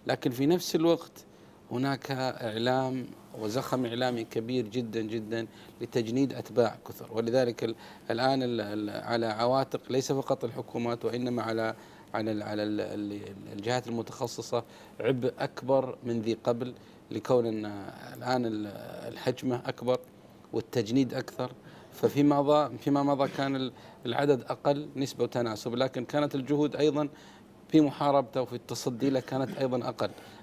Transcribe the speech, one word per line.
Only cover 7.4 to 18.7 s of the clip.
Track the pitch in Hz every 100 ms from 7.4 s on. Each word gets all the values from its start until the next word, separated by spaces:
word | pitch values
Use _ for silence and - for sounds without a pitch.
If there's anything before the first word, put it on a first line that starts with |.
| 123 110
ال-، | 117 113 - - -
الآن | 117 131 135
ال-، | 127 117
ال-، | 101 107 104 -
على | 113 117 113
عواتق | 107 120 131 - - -
ليس | 127 131
فقط | 139 - 131
الحكومات، | 120 127 123 123 120 117
وإنما | 117 120 123 120
على، | 110 113 110 110 - - -
على | 110 110
ال-، | 104
على | 107 107
ال-، | 104 104
ال-، | 98 104 104 104 101 98 104
الجهات | 104 104 123 120
المتخصصة | 117 113 - 120 - - 120 - - - -
عبء | 110 131 127 -
أكبر | 135 - 127 135 131 -
من | 123 117
ذي | 110 107
قبل، | - 120 123 117 - - -
لكون | 110 - 123 113
أن | 110 107 101 95 - - -
الآن | 123 127 117
ال-، | 107 107